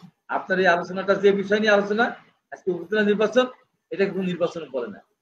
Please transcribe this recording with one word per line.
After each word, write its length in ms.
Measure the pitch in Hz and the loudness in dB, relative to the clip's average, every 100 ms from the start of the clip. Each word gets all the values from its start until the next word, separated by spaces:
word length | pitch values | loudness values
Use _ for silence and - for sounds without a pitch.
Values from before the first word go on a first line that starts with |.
| - _ - | -20 _ -8
আপনার 320 | 139 - 185 | -8 -2 2
এই 80 | 185 | 4
আলোচনাটা, 480 | 175 175 190 190 190 | 2 0 -4 -2 2
যে 160 | 202 | 4
বিষয় 280 | 202 185 214 | 2 2 0
নিয়ে 120 | 214 | 4
আলোচনা, 320 | 202 196 208 240 - _ _ _ | 2 2 0 -2 -4 _ _ _
আজকে 200 | - - | -10 -6
উপজেলা 320 | 170 170 214 | -6 -2 0
নির্বাচন, 420 | 208 208 214 247 254 - _ _ _ | 2 2 2 0 -2 -4 _ _ _
এটা 160 | 165 190 | -2 -2
কোনো 180 | 175 | -2
নির্বাচন 460 | 185 170 170 170 147 | -4 -2 -4 -4 -8
বলে 160 | 131 117 | -8 -8
না, 120 | 98 - _ | -10 -20 _